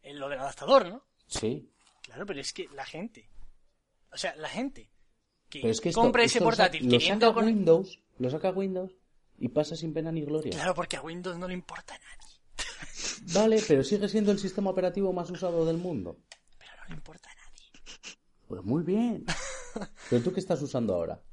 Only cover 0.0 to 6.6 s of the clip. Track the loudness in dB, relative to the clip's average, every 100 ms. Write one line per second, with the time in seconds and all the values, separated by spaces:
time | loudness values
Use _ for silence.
0 | -16 -10 -8 -6 -6 -8 4 4 4 -8
1 | _ _ _ -4 -2 -4 -10 _ _ _
2 | -20 -12 -10 -8 -8 -10 -12 -12 -12 -10
3 | -10 -12 -20 -16 -16 -16 _ _ _ _
4 | _ -8 -8 -6 -8 -6 -6 -8 -20 _
5 | _ _ _ _ _ -4 -2 0 0 4
6 | 6 6 4 4 4 6